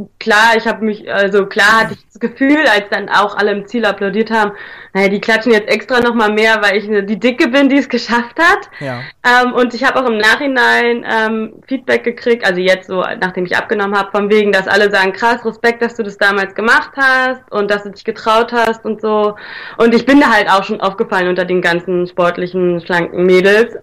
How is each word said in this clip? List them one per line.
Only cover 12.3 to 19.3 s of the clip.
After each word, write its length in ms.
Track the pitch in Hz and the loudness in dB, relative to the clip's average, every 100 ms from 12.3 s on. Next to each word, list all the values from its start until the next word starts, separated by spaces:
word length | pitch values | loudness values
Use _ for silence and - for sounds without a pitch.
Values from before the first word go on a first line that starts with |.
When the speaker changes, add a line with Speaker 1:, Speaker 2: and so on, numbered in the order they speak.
| 233 208 | 0 0
Speaker 1:
also 140 | 180 | 0
jetzt 260 | 185 185 - | 0 0 -2
so, 140 | 185 - - | -6 -4 -4
nachdem 240 | 185 185 180 | -4 -4 -4
ich 100 | - | -4
abgenommen 420 | - 214 196 202 | -2 -4 -2 -2
hab, 140 | 196 | -2
von 180 | 208 202 | -2 2
wegen, 220 | 214 208 | 2 2
dass 160 | 190 190 | 0 0
alle 200 | 196 208 | 2 2
sagen, 240 | 202 190 | 2 0
"Krass, 320 | 190 233 240 | 0 0 0
Respekt, 380 | 226 220 233 233 | -4 -2 -2 0
dass 140 | 233 226 | -4 -4
du 80 | |
das 120 | 202 196 | -8 -2
damals 380 | 202 202 190 | 0 0 -4
gemacht 360 | - 226 285 - 277 | -4 0 0 0 0
hast 440 | 269 262 254 254 - | 2 2 0 -4 -6
und 180 | 208 202 | -4 -2
dass 140 | 202 | -2
du 80 | 202 | -6
dich 140 | 190 | -12
getraut 480 | - - 226 220 233 | -10 -6 0 2 2
hast" 320 | 240 226 226 | 0 0 -2
und 160 | 220 214 | -6 -6
so. 340 | 220 214 208 | -2 0 0